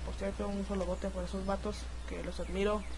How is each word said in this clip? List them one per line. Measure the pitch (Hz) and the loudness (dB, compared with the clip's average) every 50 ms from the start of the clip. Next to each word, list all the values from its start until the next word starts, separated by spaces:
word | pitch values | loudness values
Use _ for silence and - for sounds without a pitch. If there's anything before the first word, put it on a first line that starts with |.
| - 190 | -2 -4
por | 185 | -2
cierto, | - 196 196 196 - 208 202 | 0 0 0 0 0 0 0
un | 202 202 196 | 0 0 0
solo | - 202 196 180 | 0 2 2 2
bote | 175 185 - - 196 | 2 2 0 0 0
por | 190 185 180 | 0 -2 -2
esos | 180 - 196 190 | -2 0 0 2
vatos, | 190 196 196 - 208 202 - - - - - - - | 2 0 2 0 -2 -2 -2 -4 -4 -4 -4 -4 -4
que | - - - | -4 -4 -4
los | 175 180 - | -4 -2 -2
admiro, | 175 170 175 190 196 208 208 214 202 - - | -2 0 2 4 4 4 4 4 0 -2 -2